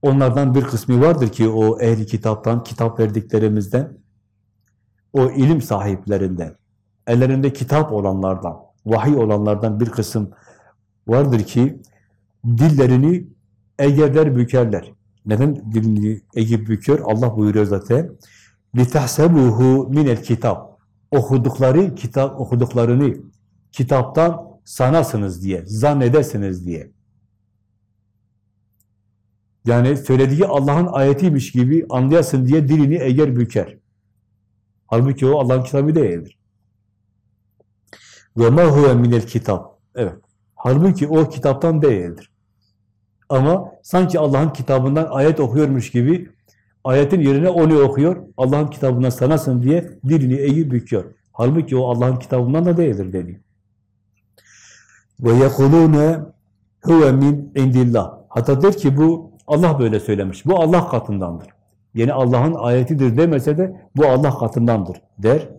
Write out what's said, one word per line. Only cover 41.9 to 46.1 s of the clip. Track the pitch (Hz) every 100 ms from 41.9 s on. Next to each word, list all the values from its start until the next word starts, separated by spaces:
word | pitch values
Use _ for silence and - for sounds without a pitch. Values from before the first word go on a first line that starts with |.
| 104 87 85 - _ _ _ _ _ _ _ _ _ _
Ama | 135 139 185 185 -
sanki | - 180 185 180
Allah'ın | 151 135 156
kitabından | - 127 135 131 147 160
ayet | 135 147 156
okuyormuş | 131 123 151 135 113
gibi | 123 123